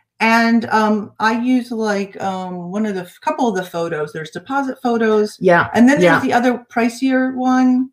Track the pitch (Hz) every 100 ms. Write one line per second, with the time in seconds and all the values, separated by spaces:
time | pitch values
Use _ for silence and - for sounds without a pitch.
0 | _ - 220 226 226 233 220 220 214 214
1 | 202 - 214 233 240 254 233 220 220 202
2 | 196 - 196 185 185 180 175 202 220 190
3 | 180 - - 311 247 185 180 170 170 156
4 | 151 165 156 - - 277 269 - 247 233
5 | 220 214 208 - 185 170 151 - 240 285
6 | 175 165 254 247 254 240 - 240 233 233
7 | 262 262 262 262 254 254 254 254 262